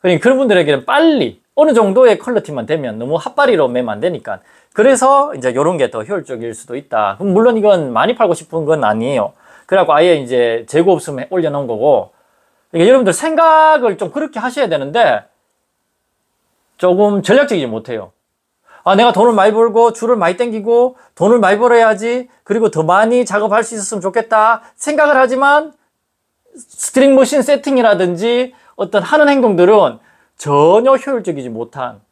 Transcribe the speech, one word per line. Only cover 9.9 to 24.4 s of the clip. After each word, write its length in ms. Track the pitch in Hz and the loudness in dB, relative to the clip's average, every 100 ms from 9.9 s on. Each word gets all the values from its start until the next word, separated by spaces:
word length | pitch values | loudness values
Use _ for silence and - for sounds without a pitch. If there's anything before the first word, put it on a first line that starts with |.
아예 240 | 147 175 160 | 2 2 2
이제 480 | 127 123 120 117 117 | 0 -2 0 -2 -4
재고 240 | 151 175 | 0 2
없으면 340 | 170 160 139 139 | 0 -2 -12 -6
올려놓은 360 | 185 160 143 135 | -4 -4 -6 -6
거고. 460 | 110 131 127 90 _ _ _ _ _ _ | -2 0 0 -2 _ _ _ _ _ _
그러니까 180 | 165 180 | 0 4
여러분들 240 | 262 214 | 4 2
생각을 840 | 254 320 320 330 311 311 302 240 196 | -2 -2 0 2 4 4 2 0 -4
좀 160 | 180 | -8
그렇게 260 | 285 311 226 | -8 -8 -8
하셔야 300 | 240 247 240 | -8 -4 -4
되는데 560 | 160 135 190 208 113 - _ _ _ _ _ _ _ _ _ _ _ _ _ _ _ | -4 -4 0 0 0 -6 _ _ _ _ _ _ _ _ _ _ _ _ _ _ _
조금 460 | 185 180 208 202 | 0 2 2 0
전략적이지 440 | 196 254 285 196 131 | 2 2 2 -2 -6
못해요. 460 | 110 - 113 92 _ _ _ _ _ _ _ | -8 -10 -12 -12 _ _ _ _ _ _ _
"아, 100 | - | 0
내가 180 | 196 240 | 2 2
돈을 200 | 202 233 | 4 2
많이 200 | 214 196 | 4 2
벌고 400 | 214 226 214 233 | 2 0 2 0
줄을 220 | 226 226 240 | 0 -2 0
많이 200 | 170 180 | 0 -2
땡기고 600 | 240 220 208 233 247 254 _ _ | -4 -6 -2 0 0 -4 _ _
돈을 240 | 185 240 | 0 2
많이 180 | 196 202 | 2 2
벌어야지. 720 | 247 240 226 214 226 247 247 _ | 2 4 2 0 -4 -6 -8 _
그리고 260 | _ 208 214 | _ -2 -2
더 120 | 160 | -2
많이 440 | 160 185 220 247 247 | 0 2 2 0 0
작업할 360 | 202 208 208 | -2 0 -2
수 100 | 226 | -2
있었으면 260 | 226 190 214 | -8 -8 -6
좋겠다." 640 | 180 226 226 220 | -4 -4 -2 0